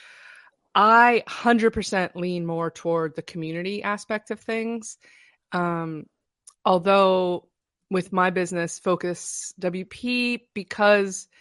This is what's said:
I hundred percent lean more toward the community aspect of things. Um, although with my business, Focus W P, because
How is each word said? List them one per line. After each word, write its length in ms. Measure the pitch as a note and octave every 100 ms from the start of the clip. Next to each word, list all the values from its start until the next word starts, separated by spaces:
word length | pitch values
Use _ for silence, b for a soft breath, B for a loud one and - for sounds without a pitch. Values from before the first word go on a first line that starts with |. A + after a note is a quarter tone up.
| B B B B B _ _
I 500 | - G#3+ A#3 A#3+ A#3 -
hundred 460 | - A#3 A#3 A3
percent 420 | A3 G3 G3 F3+
lean 320 | F3+ F3+ F3+ E3
more 240 | E3 E3
toward 460 | - F3 E3 D#3+ D3
the 60 |
community 600 | - F3 D#3+ E3 F3+ G3+
aspect 480 | G3+ G3+ - G#3+ -
of 80 | G#3+
things. 600 | - A3 A3+ A#3 A3 - b b b b _
Um, 560 | F3+ F3 E3+ E3 D#3 - _ _ _ - _
although 840 | - F#3 F3+ G3 F#3+ F#3 F3+ F3+ - _ _ _ _
with 220 | F#3+ F3
my 180 | F#3+ F#3
business, 480 | F#3 F3 F3 E3+ -
Focus 760 | - F3 F3+ E3+ - - - -
W 260 | F3+ F3+
P, 640 | F#3 - B3 B3 A#3+ A#3+ -
because 720 | - - - G#3 G#3 G3 F#3 - b